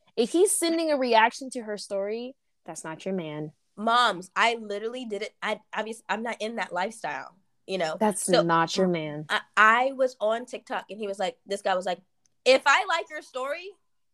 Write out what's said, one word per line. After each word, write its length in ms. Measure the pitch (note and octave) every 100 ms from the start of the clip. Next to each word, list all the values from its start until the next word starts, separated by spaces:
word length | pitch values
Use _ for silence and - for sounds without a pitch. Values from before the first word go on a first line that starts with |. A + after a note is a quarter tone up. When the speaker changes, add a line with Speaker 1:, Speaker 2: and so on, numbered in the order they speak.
| _ -
Speaker 1:
If 140 | A#3+
he's 200 | E4 G4
sending 380 | - E4 E4 D#4+
a 40 | D4
reaction 540 | B3+ A3 A3+ - C4
to 120 | B3
her 140 | G#3+ G#3
story, 560 | - G3+ G3+ A3+ B3 C4+ _ _ -
that's 180 | D#3+
not 200 | E3 D#3+ -
your 80 |
man. 380 | F#3+ D#3+ D3+ D3+ - _ -
Speaker 2:
Moms, 540 | A3 A#3+ A#3+ F3+ F#3 -
I 200 | A3 A#3
literally 460 | G#3+ G3+ A3+ B3 A#3+
did 160 | G3+
it. 120 | G#3 -
I, 180 | G3 G#3 _
obvious-, 280 | F#3 G#3+ A3 -
I'm 140 | G3+
not 140 | A#3 G#3+
in 160 | G#3+ A3+
that 160 | F#3
lifestyle, 640 | F3 G3 A3 D#3+ C#3 C3+ _ _ _ -
you 120 | F#3
know? 180 | E3 E3+
Speaker 1:
That's 240 | G#3+ F#3+
Speaker 2:
So, 200 | - A3
Speaker 1:
not 340 | E3+ E3 E3 -
your 100 | F#3+
man. 360 | F3 D#3 D3 D3+
Speaker 2:
I, 100 | G#3+ - -
I 360 | G#3+ A#3 B3+ C4
was 180 | C4 C4
on 240 | G#3 A3+ B3
TikTok 380 | G#3+ - G#3+ -
and 80 | G3+
he 80 | G#3
was 100 | G3
like, 180 | F#3+ - -
this 160 | G3
guy 120 | G#3
was 120 | F#3 F#3+
like, 140 | F3+ _ _ _ _
"If 180 | - C4 C#4
I 180 | D4 F#4+
like 200 | E4+ -
your 120 | D4+
story, 480 | D4+ C4 C4+ D#4+ F#4 G4 _ _ _